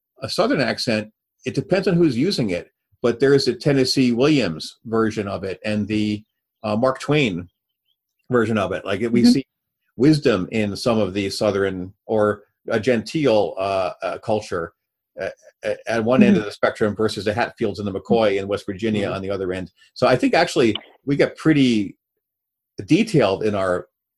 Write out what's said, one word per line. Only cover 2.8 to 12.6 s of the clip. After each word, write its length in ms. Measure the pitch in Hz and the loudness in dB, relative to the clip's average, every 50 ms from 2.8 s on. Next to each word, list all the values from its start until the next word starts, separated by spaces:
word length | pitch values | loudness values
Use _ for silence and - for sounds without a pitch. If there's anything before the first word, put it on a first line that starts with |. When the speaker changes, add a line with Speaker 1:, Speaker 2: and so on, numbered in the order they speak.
| _ _ _ _ | _ _ _ _
Speaker 1:
but 180 | - 120 117 120 | 0 0 2 2
there 120 | 139 135 143 | 4 4 6
is 140 | 139 135 | 4 4
a 60 | 127 117 | 2 -2
Tennessee 560 | - - 151 139 135 127 127 - 143 131 123 | 0 0 2 2 2 2 2 2 2 2 2
Williams 680 | 120 113 135 156 156 139 110 87 80 76 - - - _ - | 4 2 4 4 4 2 2 0 -2 -6 -10 -14 -16 _ -8
version 420 | 117 110 113 113 110 104 110 104 101 | -4 0 0 0 0 0 -4 -6 -6
of 140 | 98 90 98 | -6 -8 -6
it 140 | 95 90 - - | -8 -8 -6 -6
and 240 | 107 107 107 104 | -4 -2 -2 -2
the, 360 | 98 107 107 107 107 104 104 - _ _ _ _ _ _ _ - | -2 -2 -2 -2 -2 -2 -4 -8 _ _ _ _ _ _ _ -6
uh, 120 | 107 107 | -4 -2
Mark 240 | 110 123 131 131 - | 0 2 0 0 0
Twain 480 | - - 147 151 139 110 90 82 90 - _ _ _ _ _ _ _ _ _ _ _ _ _ _ _ - | -2 0 0 2 2 0 -2 -6 -8 -12 _ _ _ _ _ _ _ _ _ _ _ _ _ _ _ -2
version 280 | 127 120 110 107 113 | 0 0 0 0 0
of 140 | 107 95 90 92 | -2 -2 -2 -4
it. 100 | 82 - | -6 -6
Like, 140 | 95 104 - | -6 -4 -4
we 80 | 117 117 120 120 | -2 0 2 4
Speaker 2:
Mm-hmm. 80 | 117 - | 4 4
Speaker 1:
see 140 | 247 139 131 _ _ _ _ _ _ _ _ _ _ | 4 2 -2 _ _ _ _ _ _ _ _ _ _
wisdom 540 | - 117 151 156 147 - 135 110 95 90 - | 2 4 4 4 4 2 2 2 0 0 -2
in 240 | - 110 107 101 98 | -4 -2 -2 -2 -4
some 240 | 92 - 123 117 110 | -4 -2 0 0 0
of 140 | 104 92 92 | 0 0 -2
the 160 | 104 98 98 | -2 -4 -4
Southern, 640 | - - 113 104 98 98 98 98 95 92 90 95 - _ _ | -2 -2 0 0 0 0 0 -2 -2 -6 -8 -10 -14 _ _
or 380 | - 113 110 104 104 104 - - _ _ _ | -4 0 2 2 2 0 -2 -8 _ _ _